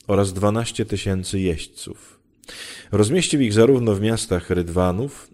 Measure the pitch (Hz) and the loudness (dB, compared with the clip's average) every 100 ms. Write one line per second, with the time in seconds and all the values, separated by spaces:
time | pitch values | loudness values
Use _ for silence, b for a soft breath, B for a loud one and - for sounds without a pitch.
0 | - 98 98 92 104 110 117 - 107 101 | -2 0 0 0 0 0 -4 -4 -4 -4
1 | 104 95 92 98 92 76 - - - - | -2 -4 -2 -2 -2 -2 -8 -16 -18 -18
2 | - _ _ _ B B B B B 101 | -20 _ _ _ B B B B B 2
3 | 104 180 165 151 120 104 117 131 113 98 | 2 2 2 2 2 6 6 6 2 0
4 | 107 113 - 90 - 90 85 87 90 90 | 0 -2 -2 -4 -2 -2 0 0 0 0
5 | 139 - - | -6 -10 -20